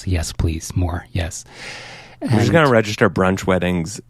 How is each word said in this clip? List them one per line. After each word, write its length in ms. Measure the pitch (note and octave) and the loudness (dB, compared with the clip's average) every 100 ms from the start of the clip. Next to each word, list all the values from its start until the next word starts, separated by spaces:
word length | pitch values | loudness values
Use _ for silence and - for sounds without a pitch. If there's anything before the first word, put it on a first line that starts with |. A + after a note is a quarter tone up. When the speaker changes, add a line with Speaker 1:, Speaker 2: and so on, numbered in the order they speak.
| F#2+ | -4
Speaker 1:
Yes, 240 | E2 D#2+ | -2 -2
please, 420 | - E2+ D#2+ - - | -2 -2 -2 -4 -2
more. 300 | E2+ E2 - | -2 -4 -4
Yes. 340 | F2+ E2+ - - - - - - - - - | -4 -4 -8 -16 -18 -16 -16 -16 -18 -20 -8
Speaker 2:
I'm 80 | D4 | 0
just 120 | G#2+ G#2 | 2 4
Speaker 1:
And 60 | |
Speaker 2:
gonna 180 | E3 C#3+ | 4 6
register 360 | A2+ G#2 G#2+ G#2+ | 4 2 2 2
brunch 360 | F2 F#2 G2 - | 2 2 2 0
weddings 560 | F#2 F2 F2+ D#2+ - | 0 2 -2 -4 -8